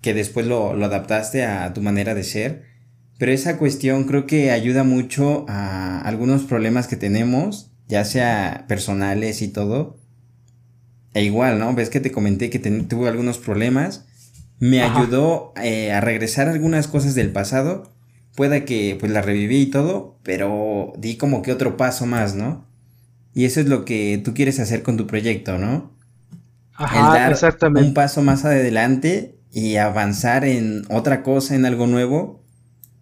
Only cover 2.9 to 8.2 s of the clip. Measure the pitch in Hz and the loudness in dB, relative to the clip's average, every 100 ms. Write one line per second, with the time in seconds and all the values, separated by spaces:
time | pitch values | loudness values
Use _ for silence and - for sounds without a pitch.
2.9 | _ _ _ 123 135 165 156 151 135 131 | _ _ _ 0 0 0 0 -2 0 0
3.9 | 135 135 143 139 156 139 120 117 127 131 | 0 0 -2 0 2 2 2 0 2 2
4.9 | 127 123 - 143 147 - 101 98 95 92 | 2 -2 0 0 0 -4 -6 -4 -6 -6
5.9 | 90 - 110 123 135 135 117 110 120 120 | -6 -4 -2 2 0 0 -2 0 0 -2
6.9 | 113 101 104 117 127 185 208 - _ _ | -4 0 0 2 0 0 -6 -16 _ _
7.9 | 104 101 131 | -2 0 0